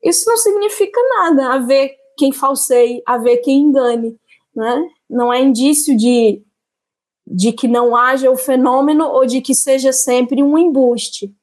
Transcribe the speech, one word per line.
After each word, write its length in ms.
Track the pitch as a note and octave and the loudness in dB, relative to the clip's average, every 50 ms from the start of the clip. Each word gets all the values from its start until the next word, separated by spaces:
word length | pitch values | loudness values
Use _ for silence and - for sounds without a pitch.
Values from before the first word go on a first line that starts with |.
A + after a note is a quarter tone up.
| - | -2
isso 260 | - E4+ - - A4+ | -2 -2 -2 -2 -2
não 80 | A#4 | -2
significa 640 | A4+ - G#4+ G4 G4+ G4+ G#4 G#4 - G4+ G4 - B4 B4 C5 C5 | 0 0 -2 0 0 -2 -4 -2 -4 -4 -4 -2 -2 -2 0 0
nada, 380 | G#4+ F#4 E4 E4 C4+ C4+ B3+ B3+ | 0 0 0 0 0 0 0 -2
a 40 | C4+ | -4
ver 340 | B3 A#3+ C4+ C#4 C4+ C4+ C4+ _ _ _ _ | 0 0 0 0 0 -2 -6 _ _ _ _
quem 160 | - D4 C4+ C4+ | -2 -2 -2 0
falseie, 720 | - - C4+ C#4 C4+ - - B3+ A#3+ B3 A#3+ A#3+ A#3+ - | 0 -2 -2 -2 -2 -2 0 2 2 2 2 0 -6 -4
a 100 | - B3 B3 | -4 -4 -2
ver 200 | A3+ B3 A#3+ A#3+ | 0 0 0 0
quem 220 | A#3+ - C4+ C#4 | 2 2 2 4
engane, 560 | C#4+ D4+ C4+ C4+ B3+ A#3+ A#3 A#3 A#3 A3+ A3+ _ _ _ _ _ _ _ _ | 4 4 2 2 2 0 -2 -2 -4 -6 -10 _ _ _ _ _ _ _ _
né? 340 | A3+ A3 A3+ B3 C4+ E4 E4+ _ _ _ _ | -8 -4 -4 -4 -4 -4 -8 _ _ _ _
Não 240 | - B3 A#3+ A#3+ B3 | -4 -2 -2 0 0
é 80 | B3 | 2
indício 560 | C4 C4+ C4 G#3+ B3+ C#4+ D4+ C#4+ - D4+ C#4 | 2 2 2 2 2 2 2 0 0 0 0
de, 460 | A3 G#3+ A#3+ B3 A#3+ A3+ A3 G3+ G3+ _ _ _ _ _ _ _ _ _ _ _ _ _ _ _ _ _ | 2 2 2 2 4 2 2 0 -2 _ _ _ _ _ _ _ _ _ _ _ _ _ _ _ _ _
de 260 | - - F#3 F#3 A3+ A3+ | -10 -4 -2 -2 -2 -2
que 160 | A3+ - A#3 | -2 -2 -2
não 280 | A#3+ A#3+ A#3+ A#3+ A#3 | 0 0 0 2 2
haja 340 | A#3+ B3 B3+ C4 C4+ C4 C4 | 2 2 2 0 2 2 0
o 60 | C4 | 0
fenômeno 680 | B3+ - C#4+ C4 C4 B3+ C4 B3+ C4 C#4 D4 D#4 D4+ D#4+ | 0 -2 -2 0 2 2 2 2 2 2 2 2 0 0
ou 180 | D4+ - C4 C4 | 0 0 0 0
de 140 | B3 A#3 C4 | 0 0 -4
que 140 | B3+ - C4 | -2 -2 -2
seja 380 | - - C#4+ C4 C4+ B3+ C4+ B3+ | -2 0 0 0 0 0 0 0
sempre 500 | - - - B3 B3 B3+ A#3+ C#4 B3+ C#4 | 0 -2 0 0 0 0 0 0 0 0
um 160 | C#4+ D4 D#4+ | 2 2 2
embuste. 760 | E4+ F4 C#4+ C4+ C4 B3 A#3+ A3+ - - - - G#3 G3 _ _ | 2 2 2 2 2 2 0 -2 -6 -10 -10 -12 -14 -14 _ _